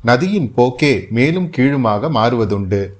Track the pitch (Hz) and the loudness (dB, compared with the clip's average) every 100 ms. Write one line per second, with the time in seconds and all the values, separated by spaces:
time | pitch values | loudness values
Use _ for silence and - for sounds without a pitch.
0 | 117 120 185 208 127 - 123 123 147 117 | 2 2 2 -2 -2 0 0 2 0 0
1 | 95 113 135 175 175 160 131 143 120 104 | -2 0 0 0 -4 0 0 2 0 0
2 | 139 135 113 120 107 101 98 101 95 | -2 0 0 0 -2 -2 -2 -2 -4